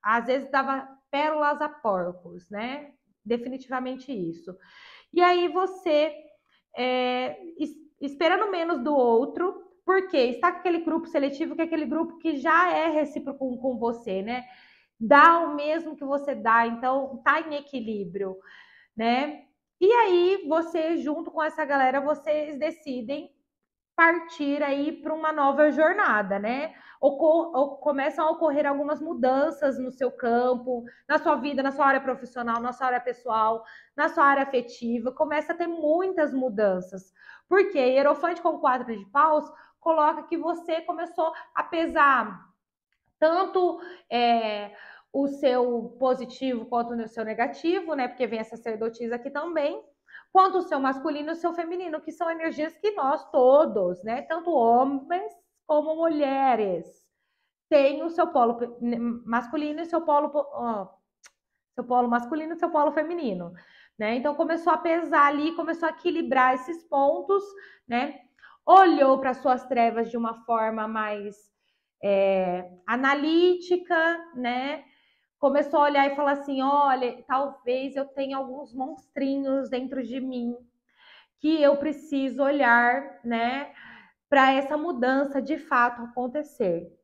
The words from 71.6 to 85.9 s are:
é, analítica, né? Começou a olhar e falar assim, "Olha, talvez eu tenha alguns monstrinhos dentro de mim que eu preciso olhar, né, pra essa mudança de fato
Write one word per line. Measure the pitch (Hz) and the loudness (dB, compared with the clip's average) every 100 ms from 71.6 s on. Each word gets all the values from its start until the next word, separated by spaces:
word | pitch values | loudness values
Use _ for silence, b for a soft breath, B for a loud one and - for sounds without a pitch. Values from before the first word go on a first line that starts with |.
| _ _ _ _ | _ _ _ _
é, | 196 196 196 190 185 180 185 - - | 0 2 4 2 0 -2 -6 -14 -6
analítica, | 240 269 285 302 330 359 359 - 359 - 339 330 339 330 | 0 2 2 2 4 4 2 0 -4 0 0 2 -2 -8
né? | 247 247 247 269 302 b b b b b _ | -8 -4 -4 -4 -8 b b b b b _
Começou | 285 285 294 320 | 0 2 2 2
a | |
olhar | 294 285 277 | 4 4 2
e | |
falar | 277 285 | 0 -2
assim, | 285 277 269 | -2 -4 -2
"Olha, | 262 285 285 262 247 - - | 0 2 2 2 -2 -6 -4
talvez | 254 277 269 240 254 269 269 | -2 -2 -6 -4 -4 -4 -6
eu | 269 | -8
tenha | 277 269 269 | -6 -6 -6
alguns | 254 262 262 | -8 -12 -14
monstrinhos | 247 262 349 _ - 269 277 269 269 262 | -10 -10 -10 _ -4 -2 -2 0 -2 -2
dentro | 254 262 269 | -6 -6 -8
de | 226 262 | -6 -6
mim | 262 254 240 240 _ _ _ b b b b _ | -6 -6 -6 -8 _ _ _ b b b b _
que | 302 320 | 0 4
eu | 285 285 | 4 4
preciso | 311 294 - 277 269 247 | -2 -6 -6 -4 -4 0
olhar, | 277 285 240 233 240 254 294 - | 0 2 4 4 4 0 -6 -12
né, | 233 233 233 269 285 B B B B _ _ | -6 -2 -2 -4 -8 B B B B _ _
pra | 277 262 | 6 6
essa | 269 277 302 | 4 0 -4
mudança | 320 254 254 269 277 277 | -4 -2 0 2 0 -4
de | 269 311 | -4 -6
fato | - 262 240 | 0 2 2